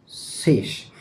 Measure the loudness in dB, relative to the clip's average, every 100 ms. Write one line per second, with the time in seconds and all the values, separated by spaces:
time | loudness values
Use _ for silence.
0 | _ -18 -14 -2 4 4 2 -8 -14 -20